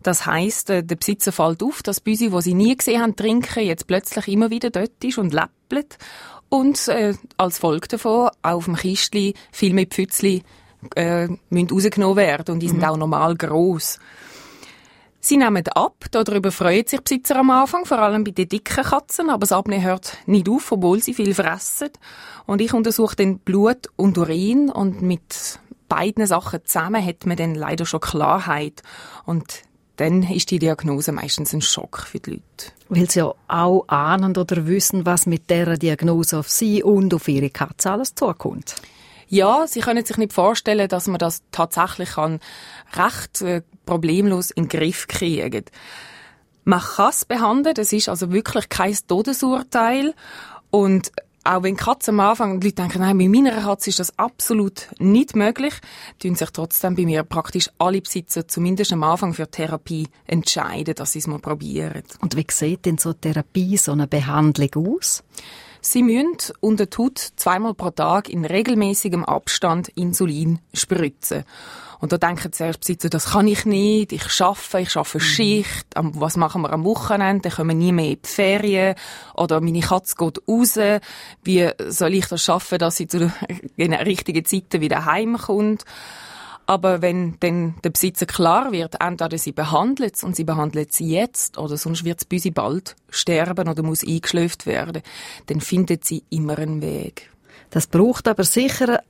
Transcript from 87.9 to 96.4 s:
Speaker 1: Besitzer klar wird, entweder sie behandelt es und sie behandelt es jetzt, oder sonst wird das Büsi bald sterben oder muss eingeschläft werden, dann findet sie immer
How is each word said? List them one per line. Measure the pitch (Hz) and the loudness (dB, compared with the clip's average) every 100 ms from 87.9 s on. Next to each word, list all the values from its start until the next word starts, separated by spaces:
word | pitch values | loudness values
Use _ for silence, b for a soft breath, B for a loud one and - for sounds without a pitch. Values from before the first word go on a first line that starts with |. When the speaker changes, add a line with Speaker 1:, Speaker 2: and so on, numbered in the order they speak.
Speaker 1:
Besitzer | - 185 - 175 | 0 -2 -2 -4
klar | - 165 185 269 | 2 4 4 2
wird, | 185 165 - | -4 -4 -4
entweder | 175 175 165 160 | -4 -2 -4 -4
sie | - | -6
behandelt | 139 156 151 220 - 226 - | -4 0 2 2 0 -2 -4
es | 185 | -6
und | 175 | -4
sie | |
behandelt | 160 156 151 151 151 | -2 -2 -2 -4 -4
es | - | -4
jetzt, | 165 165 240 - - - | 0 0 0 -2 -6 -6
oder | 151 151 | -8 -6
sonst | 165 165 | -4 -4
wird | 170 170 | -4 -6
das | - | -4
Büsi | 180 180 | -2 -2
bald | 160 107 165 - - _ | -2 -2 -4 -6 -18 _
sterben | - - 165 175 180 165 | -6 0 0 0 -2 -2
oder | 160 | -2
muss | 160 160 - | -2 -2 -2
eingeschläft | 165 - 170 170 - - | -4 -2 0 0 -2 -4
werden, | - 165 165 B B B B - | -4 -4 -8 B B B B -6
dann | 151 | -6
findet | - 180 185 170 | 0 0 2 0
sie | - 165 - | -2 -6 -6
immer | 160 | -4